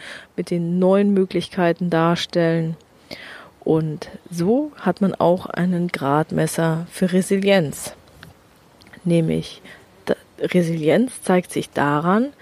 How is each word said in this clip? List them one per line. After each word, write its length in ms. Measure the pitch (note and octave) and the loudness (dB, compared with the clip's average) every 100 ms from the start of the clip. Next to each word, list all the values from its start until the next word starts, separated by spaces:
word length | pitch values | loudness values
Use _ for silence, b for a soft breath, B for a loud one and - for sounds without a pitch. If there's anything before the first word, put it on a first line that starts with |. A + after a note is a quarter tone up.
| B B B - | B B B -8
mit 140 | E3+ | -4
den 280 | F3 E3+ F3+ | -2 -2 2
neuen 360 | F#3 G3 G3+ | 4 4 4
Möglichkeiten 720 | G3 F#3+ F3 - - E3+ E3 F3+ | 2 2 -2 -4 0 0 0 0
darstellen. 880 | E3 E3 E3+ - F3 E3 E3 D#3+ E3 _ _ B B B B B - | 2 2 2 -2 0 2 0 -2 -6 _ _ B B B B B -8
Und 440 | - D#3+ D#3+ D3+ - - - | 0 0 0 -6 -12 -18 -12
so 420 | E3+ F3 B3 D4+ - | -4 0 0 -2 -4
hat 240 | - F3 | -2 0
man 140 | G3 | 0
auch 320 | - E3 F3+ - | 2 2 2 -2
einen 420 | - F3+ F3 F3 | -4 -2 0 -2
Gradmesser 960 | F3 C#3 C#3+ D#3 D#3 D#3 - E3 D#3+ E3+ | -2 0 2 2 0 -2 0 0 0 -4
für 220 | - F#3 | -2 0
Resilienz. 840 | F#3 F3+ G3 G3 G3 D3 - - - - - - - _ _ _ _ - - | 2 0 0 2 2 2 -6 -14 -16 -20 -20 -20 -20 _ _ _ _ -20 -8
Nämlich, 580 | F3 E3+ D#3+ D#3+ D#3 - B B B _ | 0 2 2 -2 -6 -14 B B B _
da-, 120 | - - _ - | -4 -4 _ -8
Resilienz 840 | D3+ F3+ E3 E3 D3+ F3 B3+ - | -2 0 0 0 2 2 2 -2
zeigt 300 | - F#3 F3+ | 0 0 0
sich 180 | D3 - | -6 -6
daran, 580 | - C#3+ D3 E3+ G3+ C4+ - | -2 0 0 2 0 0 -6